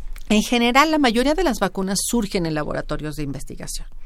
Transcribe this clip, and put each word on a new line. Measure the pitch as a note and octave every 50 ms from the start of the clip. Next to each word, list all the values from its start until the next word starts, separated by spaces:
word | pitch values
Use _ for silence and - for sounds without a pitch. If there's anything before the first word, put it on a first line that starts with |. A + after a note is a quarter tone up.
| - - - - - -
En | G#3 G#3+
general, | G#3+ - B3 A#3+ A#3 A#3+ A#3+ C4+ D4+ D#4+
la | D#4 D4+
mayoría | C#4 A#3+ G#3 A#3+ B3 C#4+ D#4
de | E4+ F#4
las | D4 A#3 -
vacunas | G3+ F#3 - G3 F#3+ F#3+ G3+ - -
surgen | - - A#3 G#3 - - F#3+ E3+
en | D#3+ D#3
laboratorios | D3+ D3 - - - - - D3+ B2+ C#3+ D3+ C#3+
de | D3+
investigación. | D3+ C#3 C3+ - - - A#2+ - - - - - - - - - -